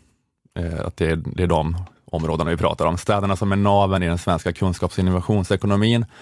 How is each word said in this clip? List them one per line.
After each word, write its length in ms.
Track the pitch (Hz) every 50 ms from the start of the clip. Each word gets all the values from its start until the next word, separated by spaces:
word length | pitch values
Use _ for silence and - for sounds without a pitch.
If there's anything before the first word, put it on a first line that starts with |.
| _ _ _ _ _ _ _ _ _ _ _ -
Eh, 280 | 85 82 82 - -
att 100 | - -
det 140 | - 82 80
är, 60 | 80
det 260 | 80 69 - - - 92
är 40 |
de 300 | 85 85 78 76 80 85 90 90 - - _ _
områdena 460 | - - 82 80 80 80 80 78 82
vi 60 | 85
pratar 300 | 78 - - - - 82
om. 120 | 80 85 90
Städerna 380 | - - 104 101 98 98 95
som 160 | - 104 98 98
är 40 |
naven 460 | 101 101 101 101 101 101 95 95 92 90
i 40 |
den 120 | 82 85 85
svenska 320 | - 95 87 78 - 92 85
kunskaps- 400 | - 98 92 87 - 90 87 -
och 60 | -
innovationsekonomin, 1080 | 92 92 90 90 - - 107 101 90 - 101 92 - 104 101 101 107 113 117 117 113 - - -